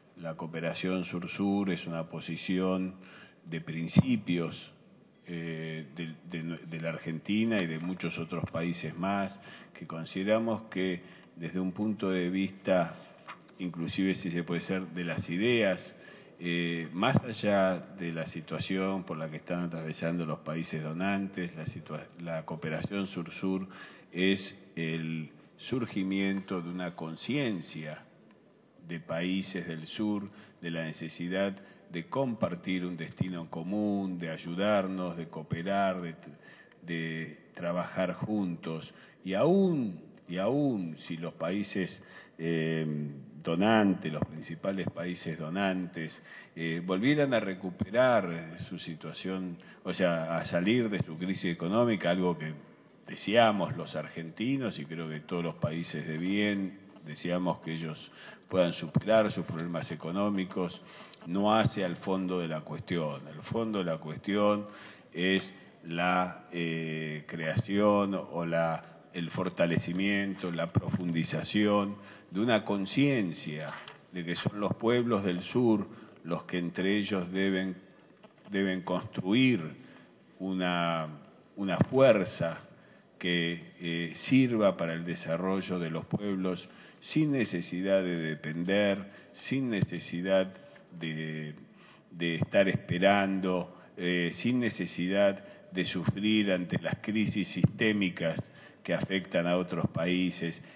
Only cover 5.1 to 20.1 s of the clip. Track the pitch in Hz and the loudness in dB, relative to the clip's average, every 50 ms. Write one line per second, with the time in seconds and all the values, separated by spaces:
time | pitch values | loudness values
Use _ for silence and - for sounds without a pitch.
5.1 | _ _ _ - 87 82 82 82 80 78 80 80 80 80 76 65 78 85 82 80 | _ _ _ -10 -8 -8 -6 -6 -6 -6 -6 -6 -8 -8 -10 -10 -8 -8 -8 -8
6.1 | 78 - - 85 87 82 80 85 82 78 - 80 82 80 80 82 78 - - 85 | -8 -12 -12 -10 -8 -6 -6 -6 -6 -8 -8 -10 -8 -6 -4 -4 -4 -4 -6 -6
7.1 | 82 78 - - 101 107 113 117 113 101 87 82 80 80 85 90 92 - - 82 | -6 -4 -2 0 2 2 2 2 2 2 0 0 -2 -4 -4 -4 -4 -4 -4 -4
8.1 | - 85 82 82 87 82 80 - - 82 85 87 85 - - 78 78 82 92 98 | -4 -4 -6 -4 -4 -4 -4 -2 -2 -2 -2 -2 -2 -4 -6 -8 -6 -2 -2 0
9.1 | 101 98 98 95 - - - - - - - - - - 85 78 82 82 82 - | 0 0 -2 -2 -6 -12 -16 -18 -18 -18 -20 -20 -16 -14 -12 -10 -8 -8 -8 -6
10.1 | - 95 95 104 110 113 117 113 107 101 - - - 92 92 92 87 87 - - | -4 -2 2 4 4 4 4 2 0 -2 -4 -4 -2 0 0 0 0 -2 -6 -14
11.1 | - - - - - 82 82 82 87 92 92 92 87 - 104 110 104 - 101 95 | -20 -20 -20 -20 -12 -10 -8 -4 -2 0 -2 0 0 0 0 -2 0 0 0 0
12.1 | 92 90 87 90 92 95 95 92 - - - 101 92 90 82 80 - - - - | 2 2 2 2 2 0 0 0 -4 -4 2 4 4 4 4 2 -4 -10 -16 -20
13.1 | - - - - - - - - - - 92 87 82 85 82 76 - 98 95 95 | -20 -20 -18 -18 -18 -18 -20 -20 -12 -8 -8 -6 -4 -4 -4 -2 0 2 2 2
14.1 | 90 - - 87 82 87 82 - 87 85 - - 95 92 92 82 80 90 87 85 | 2 0 -2 -2 -2 -2 -2 -2 -2 -2 -2 -2 -2 -2 -4 -6 -6 -6 -4 -2
15.1 | 78 - 101 - 85 92 110 120 123 117 104 95 92 90 - - - - - - | -2 -4 -2 -2 -2 2 2 4 4 4 4 4 2 0 -4 -12 -18 -18 -20 -20
16.1 | - - - - - - 87 87 85 87 87 85 85 82 82 - 82 92 107 131 | -20 -20 -20 -20 -16 -8 -4 -2 0 0 0 0 -2 -2 -4 -4 -2 0 2 4
17.1 | 135 127 - 123 101 - - 101 101 98 95 95 90 85 - - - - 87 82 | 4 2 2 0 -6 -2 2 4 4 6 6 4 2 0 -4 -10 -10 -8 -6 -6
18.1 | 82 82 78 - - 85 78 - 82 76 - - 95 95 95 98 95 95 90 - | -4 -4 -6 -6 -8 -10 -8 -6 -6 -6 -4 -2 -2 0 0 0 -2 -4 -4 -6
19.1 | 85 78 80 78 76 80 - - 87 87 90 87 85 82 80 80 78 - 85 82 | -6 -6 -6 -8 -8 -10 -8 -6 -4 -4 -4 -4 -4 -6 -6 -8 -6 -4 -2 -2